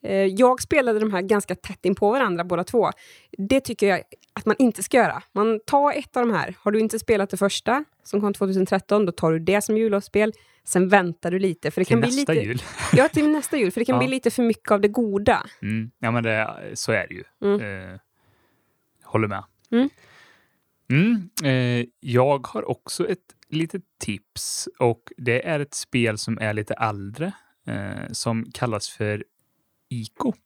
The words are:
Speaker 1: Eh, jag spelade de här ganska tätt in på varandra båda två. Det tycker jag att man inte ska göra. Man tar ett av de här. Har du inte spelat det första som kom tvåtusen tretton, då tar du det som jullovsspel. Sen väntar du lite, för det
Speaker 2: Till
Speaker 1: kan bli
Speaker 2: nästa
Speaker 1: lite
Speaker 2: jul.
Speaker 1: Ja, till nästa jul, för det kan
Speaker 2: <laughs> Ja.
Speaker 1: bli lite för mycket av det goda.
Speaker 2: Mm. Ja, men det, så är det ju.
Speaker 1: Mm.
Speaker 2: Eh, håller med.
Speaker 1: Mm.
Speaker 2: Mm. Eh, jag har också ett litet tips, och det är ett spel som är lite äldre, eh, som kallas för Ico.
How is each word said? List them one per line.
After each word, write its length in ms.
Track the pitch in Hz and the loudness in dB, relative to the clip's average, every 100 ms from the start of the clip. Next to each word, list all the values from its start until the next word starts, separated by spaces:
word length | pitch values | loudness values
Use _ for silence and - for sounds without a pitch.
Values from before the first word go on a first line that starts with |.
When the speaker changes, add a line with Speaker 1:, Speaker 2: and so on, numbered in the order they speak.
Speaker 1:
Eh, 100 | 220 | -2
jag 480 | 196 196 190 247 254 | 0 2 4 4 4
spelade 360 | - 320 254 214 | 2 2 2 2
de 140 | 220 | 0
här 100 | 196 | -2
ganska 320 | 190 208 - | 2 0 0
tätt 300 | 180 - 202 | -8 -8 -4
in 100 | 180 | -2
på 160 | 190 208 | 2 2
varandra 340 | 247 233 175 | 2 0 -2
båda 200 | 175 175 | -2 -2
två. 260 | 175 247 175 - - - _ - | 0 0 0 -2 -18 -20 _ -8
Det 220 | 196 269 | 0 0
tycker 260 | 262 233 202 | 0 0 0
jag 140 | 180 - - _ | 0 -4 -20 _
att 140 | - - | -8 -2
man 100 | 208 | 2
inte 240 | 254 - | 0 0
ska 140 | - 254 | 0 2
göra. 260 | 196 - - | 2 0 -6
Man 280 | - 220 220 - | -2 0 0 2
tar 260 | 285 285 | 2 2
ett 240 | 285 - 254 | 0 -4 -2
av 100 | 240 | 0
de 80 | |
här. 200 | 190 135 - | 0 -2 -4
Har 100 | - | -2
du 80 | 214 | 0
inte 180 | 220 220 | 0 -2
spelat 320 | - 214 196 | 0 0 0
det 60 | 185 | 0
första 480 | 196 - - 254 302 _ | 0 0 0 -2 -2 _
som 180 | - 208 | -6 -2
kom 140 | 202 | -2
tvåtusen 320 | 202 196 190 185 | 0 0 0 2
tretton, 400 | 190 - 208 196 | 0 2 2 2
då 60 | |
tar 200 | 170 165 | 2 0
du 60 | 160 | 2
det 240 | 165 202 | 2 0
som 140 | - 214 | 2 2
jullovsspel. 560 | 226 202 202 202 214 214 _ _ | 2 0 0 0 0 -2 _ _
Sen 240 | - 180 185 | -2 2 6
väntar 420 | 202 180 165 170 | 4 4 -4 -4
du 80 | 180 | 0
lite, 320 | 196 160 147 | -2 -2 -4
för 100 | 165 | -2
det 40 | |
Speaker 2:
Till 80 | 185 | 2
Speaker 1:
kan 60 | 233 | 2
bli 160 | 233 262 | 2 0
Speaker 2:
nästa 160 | 285 | 2
Speaker 1:
lite 120 | 160 101 | 0 0
Speaker 2:
jul. 160 | 123 - - - | -6 -8 -10 2
Speaker 1:
Ja, 160 | - 294 | 6 6
till 220 | - 302 | 4 2
nästa 260 | 302 - 302 | 2 0 0
jul, 140 | 202 | 0
för 80 | 202 | 0
det 40 | |
kan 100 | 240 | 0
Speaker 2:
<laughs> 0 | |
Ja. 40 | 254 | 2
Speaker 1:
bli 100 | 262 | 2
lite 220 | 262 240 | 0 -2
för 120 | - | 2
mycket 280 | 233 220 - | 0 0 0
av 100 | 208 | 2
det 80 | 202 | 2
goda. 580 | 208 226 196 208 226 - - | 0 0 0 2 0 -2 -10
Speaker 2:
Mm. 280 | 101 110 110 _ | -4 -4 -4 _
Ja, 120 | 117 | -2
men 120 | 120 | 0
det, 480 | 113 110 110 - 101 | 0 0 -2 -6 -12
så 180 | 98 - | -8 -2
är 140 | 110 87 | -2 -2
det 60 | |
ju. 100 | 90 - _ | -10 -16 _
Speaker 1:
Mm. 460 | 202 202 104 95 92 | -2 -2 -2 -10 -12
Speaker 2:
Eh, 60 | 95 _ _ _ _ _ _ _ _ _ _ | -16 _ _ _ _ _ _ _ _ _ _
håller 240 | - 117 107 | -4 -2 -2
med. 160 | 98 - _ _ | -4 -12 _ _
Speaker 1:
Mm. 180 | 233 277 _ _ - - _ _ _ _ _ _ | 0 0 _ _ -20 -20 _ _ _ _ _ _
Speaker 2:
Mm. 400 | 135 202 233 175 - | 2 2 0 -4 -4
Eh, 420 | 147 131 123 120 120 _ | 0 0 0 -2 -4 _
jag 460 | - 120 131 139 123 | -2 2 4 2 -2
har 240 | 220 - | -8 -6
också 380 | 123 - - - | -8 -8 -6 -4
ett 100 | 180 _ - _ | -4 _ -20 _
litet 340 | 156 165 190 - _ | -4 -4 -6 -14 _
tips, 680 | - 101 _ - - - - - | -8 -8 _ -10 -8 -8 -8 -2
och 340 | 123 113 - - | 0 0 -8 -8
det 300 | 123 120 - | -2 -2 0
är 120 | 151 | -4
ett 140 | 143 | -4
spel 440 | - - 123 113 107 | -8 -4 0 0 0
som 200 | - 113 | -6 -4
är 120 | 110 | -2
lite 220 | 104 104 | -4 -6
äldre, 580 | - 110 101 98 113 170 - _ _ - | -4 -4 -4 -10 -8 -8 -8 _ _ -10
eh, 460 | 107 101 98 - | -8 -8 -10 -10
som 380 | - - 113 - | -6 -4 -4 -6
kallas 340 | - 123 107 - | -4 -4 -4 -6
för 360 | - 107 104 - _ _ _ _ _ _ | -6 -4 -4 -8 _ _ _ _ _ _
Ico. 420 | 123 107 _ 285 - | -10 -10 _ -6 -6